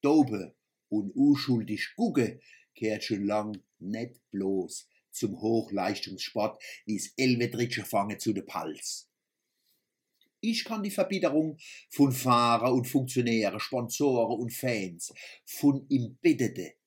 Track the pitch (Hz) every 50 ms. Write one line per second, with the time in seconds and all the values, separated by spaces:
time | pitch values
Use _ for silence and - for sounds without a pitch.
0 | - 143 156 160 143 120 107 98 92 - _ _ _ _ _ _ _ _ 107 107
1 | 101 98 - 123 139 147 143 139 - 135 127 113 104 - 107 104 - - - -
2 | 233 220 135 143 120 104 - - _ _ - _ _ _ _ - 117 110 107 104
3 | - - 113 98 101 101 104 107 104 107 107 95 _ _ _ _ - 95 107 110
4 | 117 117 120 _ _ _ - 98 98 95 98 95 90 80 - - - _ _ _
5 | _ _ - - - 107 95 85 107 110 113 113 107 - 101 98 90 95 104 -
6 | - - 95 - - - - 113 107 107 - - - - - - _ - 107 98
7 | - - _ - 135 127 123 120 120 120 - 113 120 120 - 117 98 - - 104
8 | 98 104 104 - - 117 104 98 - - - 90 80 82 76 - - - - -
9 | - _ _ _ _ _ _ _ _ _ _ _ _ _ _ _ _ _ _ _
10 | _ _ _ _ _ _ _ _ - 220 226 - - - 226 214 196 202 196 -
11 | 185 - 196 190 180 165 139 156 156 160 151 - - - - - - _ - -
12 | 139 139 127 127 - 131 123 120 120 120 117 113 117 127 127 127 120 - - 139
13 | 127 123 - 127 120 120 117 113 107 98 95 110 - - - 123 117 113 - -
14 | 147 143 131 120 113 113 123 107 123 117 117 - - 127 120 107 98 92 85 85
15 | - - - - - - - - _ - - - - 143 139 135 135 - 139 131
16 | 120 107 - _ - 170 151 - 127 104 - - 90 - - _ _